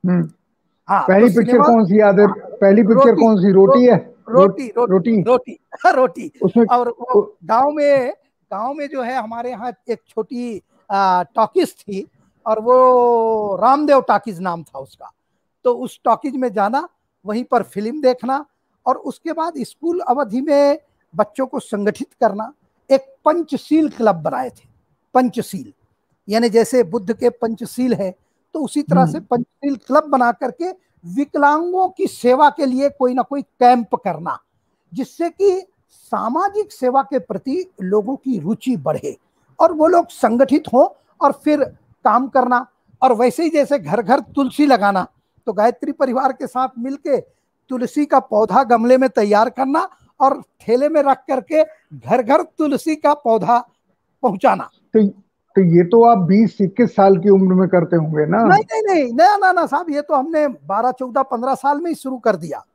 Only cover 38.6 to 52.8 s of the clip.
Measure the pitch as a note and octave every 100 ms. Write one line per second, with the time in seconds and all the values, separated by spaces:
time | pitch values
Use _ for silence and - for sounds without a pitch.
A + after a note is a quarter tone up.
38.6 | - A3+ C#3+ D3+ - - _ _ _ _
39.6 | E4 D#4 D#4 F4 E4+ - A#3 A#3+ C4+ C#4+
40.6 | - A#3 E4 - _ _ C#4+ C#4+ D4+ D4+
41.6 | C4 - _ _ A3+ A3 C4 C4+ B3 B3
42.6 | A#3 _ _ _ C4 A3 B3 - E4 D#4
43.6 | C#4 C#4+ D3+ G#3 F#3+ C4+ - - C4 -
44.6 | D4 C4+ G3+ G3 - _ _ _ - G3+
45.6 | A3 A#3 D4 - C4 B3 C4+ C4 C4+ B3+
46.6 | B3+ B3+ B3 C#4 D#4+ B3+ - _ _ _
47.6 | _ B3+ A#3+ - D4 C#4 B3+ G#3 A3 C4
48.6 | C4 A#3 A#3 B3+ C4 - G#3 G#3 A#3 A#3+
49.6 | C4+ D4+ F#4 _ _ _ C4+ - - _
50.6 | - A#3+ D4 D#4 C#4 C4 - C4 F#3 D#4
51.6 | D#4 - _ C#3 A#2+ A#3 A3+ D4+ F4+ _
52.6 | D4+ -